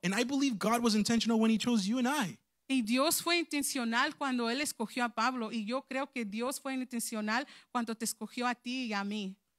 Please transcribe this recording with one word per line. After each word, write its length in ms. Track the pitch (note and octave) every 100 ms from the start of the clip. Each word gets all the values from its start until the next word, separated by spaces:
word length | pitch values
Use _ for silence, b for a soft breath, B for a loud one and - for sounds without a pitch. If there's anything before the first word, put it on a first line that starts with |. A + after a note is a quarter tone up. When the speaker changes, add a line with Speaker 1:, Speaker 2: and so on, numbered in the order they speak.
Speaker 1:
and 120 | F3
I 100 | G3+
believe 340 | A#3+ C4+ C#4 G#3
God 240 | G#3+ A#3+
was 120 | A#3
intentional 440 | G#3+ G3 A#3 A3 A3+
when 120 | A3+
he 80 | A3
chose 280 | B3 A#3 F#3+
you 120 | B3+
and 100 | A#3+
I. 300 | D4 F#3 - _ _ -
Speaker 2:
Y 120 | C4+
Dios 400 | G#3+ B3+ D4+ -
fue 160 | E4+ E4+
intencional 800 | D#4+ D4 C4+ C#4 A#3 A#3 D4 -
cuando 320 | C#4 B3 A#3
él 140 | B3+
escogió 420 | D4 - A3 -
a 60 | A#3+
Pablo, 400 | A3 A#3 B3+ A3
y 160 | A#3 G#3
yo 160 | B3+
creo 280 | - C4 C#4
que 140 | B3+
Dios 340 | G#3+ G#3+ B3 -
fue 140 | C4+
intencional 760 | C4 B3+ A#3 - A3 G#3+ A#3 C#4+ B B
cuando 240 | A#3+ A#3
te 120 | A3+ A3+
escogió 400 | - G#3+ - B3
a 80 |
ti 320 | A#3+ A#3+ B3+ A#3+
y 60 |
a 100 | G3+
mí. 300 | G3+ G#3+ F#3+ F#3+ _